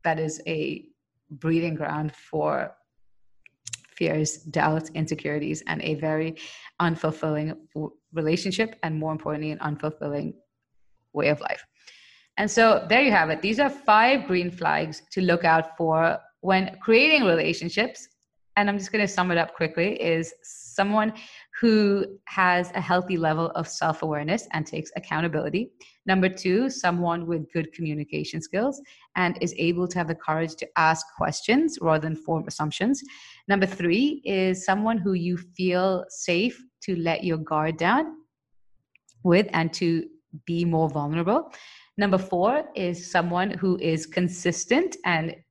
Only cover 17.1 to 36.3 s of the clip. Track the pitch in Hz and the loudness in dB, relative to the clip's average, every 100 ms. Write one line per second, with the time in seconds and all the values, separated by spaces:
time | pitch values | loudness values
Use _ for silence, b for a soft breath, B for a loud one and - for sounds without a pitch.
17.1 | 302 214 165 156 170 170 - 240 - - | 4 4 4 2 -2 -4 -2 -2 -4 -20
18.1 | _ _ _ _ - 202 202 190 214 202 | _ _ _ _ 0 0 0 -4 -2 0
19.1 | 196 180 170 165 - 160 160 180 - - | 0 0 2 0 -2 -4 0 -2 0 0
20.1 | 165 165 - - - - - 202 214 214 | 0 -2 -10 -20 -20 -12 -2 0 2 0
21.1 | 220 B B B - 233 214 202 202 190 | -4 B B B 0 4 6 6 2 0
22.1 | - - - 185 180 175 190 175 180 185 | -8 -8 0 2 2 0 -6 0 0 0
23.1 | 175 160 156 165 - 160 - 160 156 160 | 0 2 0 -2 -4 -6 -4 -2 -2 -4
24.1 | 147 147 214 - 156 151 156 156 - - | -4 -2 -4 -4 -8 -6 -8 -8 -12 -6
25.1 | 156 170 156 139 175 247 _ b b - | -2 0 -2 -2 -4 -6 _ b b 0
26.1 | 190 185 185 185 185 262 269 180 175 175 | 2 2 0 0 2 0 0 -2 0 -2
27.1 | 170 165 170 151 170 160 - 165 151 147 | -2 -2 -4 -4 -6 -6 -6 -6 -4 -6
28.1 | 151 151 160 - 185 247 277 277 B B | -6 -6 -8 -4 -2 -2 -4 -14 B B
29.1 | - 180 170 170 - 165 175 180 180 160 | -2 0 0 -4 -2 0 0 -2 -2 -4
30.1 | 160 - 156 165 160 - - 160 160 - | -4 -2 -2 -2 -6 -6 2 2 2 -4
31.1 | - - 151 - 254 320 - 165 156 156 | -4 -4 -4 0 2 2 0 2 2 0
32.1 | 156 - 160 - - 151 - 214 277 277 | -6 -4 -4 -4 -4 -4 0 0 -2 -4
33.1 | B B B - 196 190 190 175 185 285 | B B B 0 2 2 0 2 4 2
34.1 | 302 - 190 185 185 190 196 220 226 185 | 0 -2 0 0 0 0 0 2 0 0
35.1 | 185 170 175 180 - 185 180 190 185 - | 0 0 -2 -6 -4 0 2 2 0 -4
36.1 | - - | -10 -2